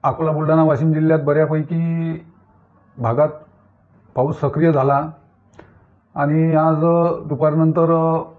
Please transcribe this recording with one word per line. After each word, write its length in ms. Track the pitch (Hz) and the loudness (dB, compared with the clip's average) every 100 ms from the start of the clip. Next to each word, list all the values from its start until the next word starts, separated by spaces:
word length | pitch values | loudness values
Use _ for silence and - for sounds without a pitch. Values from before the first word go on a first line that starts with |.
अकोला, 300 | 147 156 160 | -2 -2 -2
बुलढाणा, 320 | 151 156 160 | -2 0 2
वाशिम 280 | 160 139 160 | 4 2 0
जिल्ह्यात 280 | 156 156 156 | 2 2 2
बऱ्यापैकी 920 | 143 147 156 156 151 165 165 165 165 160 - _ _ _ _ _ _ - | 2 0 2 0 -2 -4 -2 -4 -4 -8 -14 _ _ _ _ _ _ -6
भागात 300 | 117 123 151 - - _ _ _ _ _ _ | -4 0 0 -2 -20 _ _ _ _ _ _
पाऊस 260 | - 139 - | -4 -4 -2
सक्रिय 320 | 139 151 165 | -4 0 0
झाला 380 | 147 135 139 156 - _ _ _ - - _ _ _ _ | 2 2 0 -4 -12 _ _ _ -20 -20 _ _ _ _
आणि 400 | - 143 156 160 | -4 0 2 2
आज 220 | 156 160 156 165 170 170 - 156 | 2 2 2 2 2 0 -2 -8
दुपारनंतर 960 | 139 156 156 160 156 165 165 160 160 165 | -2 0 2 2 2 0 2 0 -2 -6